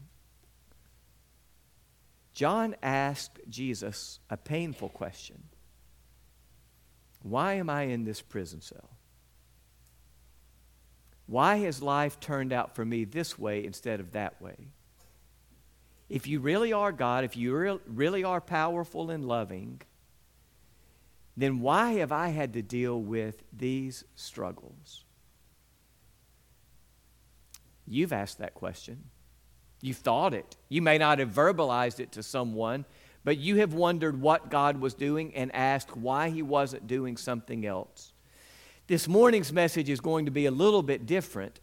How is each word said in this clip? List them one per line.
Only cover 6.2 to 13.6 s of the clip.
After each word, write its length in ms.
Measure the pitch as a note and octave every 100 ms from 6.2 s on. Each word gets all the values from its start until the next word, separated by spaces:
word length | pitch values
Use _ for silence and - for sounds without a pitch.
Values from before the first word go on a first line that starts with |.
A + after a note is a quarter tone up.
| - _ _ - _ _ _ _ _ -
"Why 340 | G2 A#2+ F#3 G3
am 140 | E3
I 140 | C#3+
in 220 | C#3 A#2+ A2
this 160 | G#2
prison 400 | - G#2 E2+ D#2
cell? 300 | - - - - _ _ _ _ _ _ _ _ - _ _ _ - - - _ _ _ _ _ _ - -
Why 320 | B2 E3+ G#3
has 220 | F#3+ C3+
life 400 | C#3+ C#3+ D3 -
turned 320 | - C#3 C3
out 240 | B2 - -
for 80 |
me 200 | A2+ A#2
this 340 | G2+ D#3 D#3+ -
way 260 | G#2+ G#2